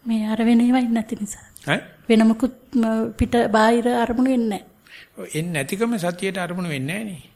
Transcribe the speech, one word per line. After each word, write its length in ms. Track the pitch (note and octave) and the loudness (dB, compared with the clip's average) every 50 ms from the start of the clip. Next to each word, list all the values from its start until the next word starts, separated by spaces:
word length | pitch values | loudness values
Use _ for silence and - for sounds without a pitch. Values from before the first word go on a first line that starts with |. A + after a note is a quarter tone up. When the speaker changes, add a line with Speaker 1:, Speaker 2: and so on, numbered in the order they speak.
| _ | _
Speaker 1:
මේ 180 | A#3 A3+ A3 G#3+ | -2 -2 -2 0
අර 120 | G#3+ A3 A3 | -2 0 0
වෙන 220 | A3+ A3+ A#3+ A#3 | 4 4 6 6
ඒවා 240 | A#3+ A#3+ B3 C4 B3 | 6 4 4 2 2
ඉන්නේ 160 | A3+ A#3 A3+ | 2 0 -2
නැති 160 | A3 - A#3 | -2 -4 -6
නිසා. 300 | - G#3 - - - - - _ - - | -8 -8 -10 -10 -16 -18 -20 _ -12 -4
Speaker 2:
ඈ? 160 | - D#3 - - - - _ - | -2 -2 -2 -4 -12 -20 _ 0
Speaker 1:
වෙන 220 | - A3+ A3 A3 | 2 4 6 6
මොකුත් 280 | A3 A3+ A3+ C4+ B3 - - - _ | 4 4 2 0 -4 -4 -8 -20 _
ම-, 400 | - B3 A3+ A3 A3 A3 A3+ A#3 | -2 0 0 0 0 -2 -2 -4
පිට 220 | A3 - B3 A3+ - A#3+ A#3 - | -2 -2 -2 0 2 0 2 2
බාහිර 400 | G#3 A3 G#3+ A3+ A#3 A#3+ A3+ B3 B3 | 2 4 4 4 4 2 2 0 0
අරමුණු 360 | A#3+ A#3 A#3 A#3 A#3 B3+ C4 | 0 0 0 0 0 0 2
එන්නේ 180 | C4 B3 A#3 A3 | 2 0 0 -2
නැහැ. 160 | G3+ - - - _ _ _ - - - - _ | -4 -6 -10 -14 _ _ _ -20 -20 -20 -20 _
Speaker 2:
ඔව්, 140 | _ - F#2+ - | _ -16 -14 -6
එන්නේ 240 | - D3+ D#3+ F3 E3+ | -6 -6 -4 -2 -4
නැතිකම 440 | D3 C3 C#3 G3+ G3 A#3 A#3 A#3+ G#3 | -4 -4 -4 -4 -2 -2 -2 -2 -2
සතියට 400 | D#3+ F3 F3 F3 G3 G3 F#3 F#3+ | -2 -4 -4 -4 -6 -6 -4 -4
අරමුණු 320 | F3 E3+ F3+ F#3 F3+ E3+ | -6 -6 -6 -6 -6 -4
වෙන්නේ 280 | D3 C3+ C3 C#3+ F3 G#3+ | -4 -4 -4 -6 -6 -8
නැහැ 120 | A3+ G#3 | -8 -10
නේ. 120 | F#3 C3+ - - _ | -12 -14 -18 -20 _